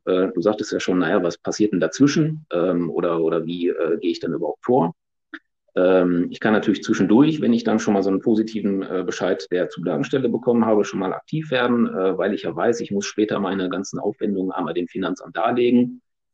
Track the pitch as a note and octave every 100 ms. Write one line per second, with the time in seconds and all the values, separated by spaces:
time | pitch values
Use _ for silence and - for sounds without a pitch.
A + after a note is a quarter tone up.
0 | - F#2 F#2+ - F#2 G#2+ G#2+ F#2 - F2+
1 | E2+ G2 F2 E2 - - G#2+ F2+ E2 -
2 | C#3+ E3+ D#3 D#3 - F2 E2+ F2 E2+ -
3 | F2 E2 D#2+ E2 D#2+ F2 F2 - D#2+ E2
4 | F2 E2 E2+ C#2+ D2 - - B2+ F3 -
5 | _ _ _ - _ _ _ G2 - F#2
6 | F2+ F2 F2 - A2+ G#2+ A2 F#2+ - G#2+
7 | F#2+ G#2+ D#3 D3+ A#2 A2+ A2 A2 - G2+
8 | G2 G2 - A2 A2 A2 G2+ G2 F#2+ F#2
9 | F2+ - F2+ - - F2+ F2 - F2 -
10 | - C#3 A#2+ - - A#2 A2 G#2+ G2+ G2
11 | F#2 - - D#3 D#3 B2+ B2 A#2+ A#2 F#2+
12 | F#2+ F#2 G2 G2 F2+ E2 G#2+ A2+ - G2+
13 | G2+ - G#2 G2+ F#2+ F#2+ F#2 F2+ G2+ F2+
14 | G#2 - - F#2+ F#2 - E2 E2+ F2 -
15 | F#2 - - E2+ A2+ B2 A#2+ B2 B2 -
16 | _ _ _